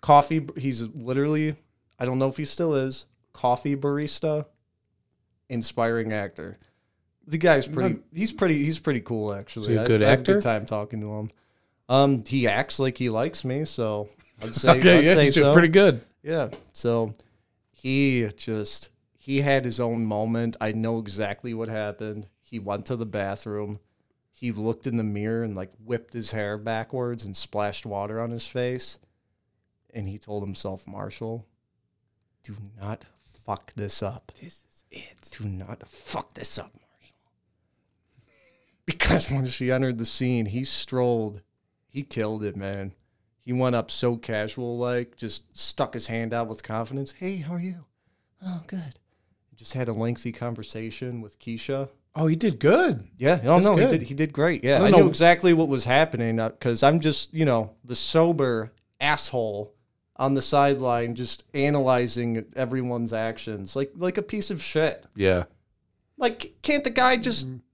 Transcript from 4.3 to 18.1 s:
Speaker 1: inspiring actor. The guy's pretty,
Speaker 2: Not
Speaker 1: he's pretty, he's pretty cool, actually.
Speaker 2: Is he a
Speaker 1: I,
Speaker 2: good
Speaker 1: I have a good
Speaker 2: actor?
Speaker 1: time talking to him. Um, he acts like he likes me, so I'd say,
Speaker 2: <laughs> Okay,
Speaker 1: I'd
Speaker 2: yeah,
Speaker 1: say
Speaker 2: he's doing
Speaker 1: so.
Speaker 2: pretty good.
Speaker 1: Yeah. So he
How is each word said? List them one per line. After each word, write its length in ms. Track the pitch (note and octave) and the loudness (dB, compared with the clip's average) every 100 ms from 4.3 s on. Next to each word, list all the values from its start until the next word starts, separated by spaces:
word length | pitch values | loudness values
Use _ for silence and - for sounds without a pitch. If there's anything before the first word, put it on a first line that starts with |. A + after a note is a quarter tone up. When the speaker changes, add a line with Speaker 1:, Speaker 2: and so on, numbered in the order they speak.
| D3+ D3 _ _ _ _ _ _ _ _ _ _ | -4 -6 _ _ _ _ _ _ _ _ _ _
Speaker 1:
inspiring 640 | A#2+ A2 - A#2 A#2 A2 | -6 -6 -2 0 0 -2
actor. 460 | G#2+ G2+ - E2 G#2 _ _ _ _ _ _ - | -4 -6 -10 -16 -16 _ _ _ _ _ _ -8
The 120 | D#3 | 0
guy's 300 | E3+ D3 C3 | 4 4 2
pretty, 260 | D3 F#3+ - | 0 0 -2
Speaker 2:
Not 60 | _ | _
Speaker 1:
he's 180 | D#3+ A3 | -6 -6
pretty, 320 | - F#3 D3+ | 0 2 2
he's 140 | C#3+ D#3+ | 0 -2
pretty 220 | - C3 | -2 -4
cool, 340 | - A#2 G#2 | -4 -6 -4
actually. 300 | G2+ G2 - | -6 -10 -10
Speaker 2:
Is 40 | G#2+ | 0
he 60 | A2+ | 0
a 60 | |
Speaker 1:
I, 20 | A#2+ | 4
Speaker 2:
good 160 | A2+ | 4
Speaker 1:
I 80 | G#2+ | 6
have 100 | B2+ | 4
a 20 | |
good 140 | B2+ G3 | 4 2
Speaker 2:
actor? 40 | |
Speaker 1:
time 260 | E3 A2 A2 | 2 -2 -2
talking 340 | G#2+ G#2 A2+ | -6 -6 -8
to 120 | G#2+ | -8
him. 140 | G#2+ G#2+ _ _ _ _ _ _ | -8 -10 _ _ _ _ _ _
Um, 360 | C3 C#3 C3+ G#2+ | 4 4 2 0
he 200 | C3+ A#2 | 0 2
acts 300 | G#2 C#3 - | 2 -2 -2
like 180 | C3+ B2+ | -2 0
he 100 | B2 | -2
likes 340 | A2 C#3+ - | -2 -4 -4
me, 200 | C3 C3 | -6 -4
so 440 | D#3 - A2+ G#2 G#2 _ _ _ | -6 -4 -4 -4 -8 _ _ _
I'd 120 | A2+ | -6
say, 160 | A2 - | 0 6
Speaker 2:
<laughs> 80 | - | 8
Okay, 200 | F3 F3 | 10 10
Speaker 1:
I'd 60 | |
Speaker 2:
yeah, 100 | D3+ | 10
Speaker 1:
say 100 | E3 C#3+ | 8 8
Speaker 2:
he's 80 | |
doing 120 | D3 C#3 | 6 8
Speaker 1:
so. 60 | |
Speaker 2:
pretty 160 | D#3 E3+ | 8 8
good. 320 | F3+ G3 B2 - _ | 8 6 4 -4 _
Speaker 1:
Yeah. 280 | C#3+ E3 C3 - - | -6 -4 -4 -8 -16
So 400 | - A#2+ A#2 A2+ G#2+ _ _ _ _ _ | -4 0 0 -2 -8 _ _ _ _ _
he 560 | _ B2+ C3+ C#3 | _ -2 2 4